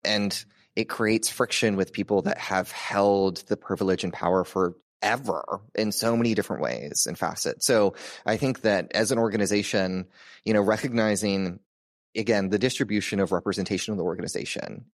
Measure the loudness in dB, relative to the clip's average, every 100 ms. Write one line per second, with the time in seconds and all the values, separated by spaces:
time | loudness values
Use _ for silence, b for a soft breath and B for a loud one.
0 | 0 0 0 -4 -12 b b -4 -4 0
1 | 2 2 0 -2 -2 2 0 2 -2 -2
2 | 0 2 2 -4 -2 -2 -2 -8 -4 2
3 | 4 4 2 -2 -4 -6 -2 -2 2 2
4 | -2 -2 2 2 2 0 0 -2 _ _
5 | -2 0 -2 -4 -4 -8 -6 -2 -2 0
6 | 0 2 2 0 -2 -2 -4 -4 -6 -2
7 | -2 -2 -4 -2 -6 -2 2 4 4 0
8 | B B -2 0 0 0 2 2 0 -2
9 | 0 2 2 2 2 2 2 0 0 -2
10 | -6 B B B 2 2 4 2 0 0
11 | 2 2 0 0 -2 -6 _ _ _ _
12 | _ -4 2 2 2 2 0 0 0 0
13 | 0 0 0 0 0 -2 -2 -2 -2 -2
14 | -2 -4 -6 -6 -6 -8 -8 -12 -16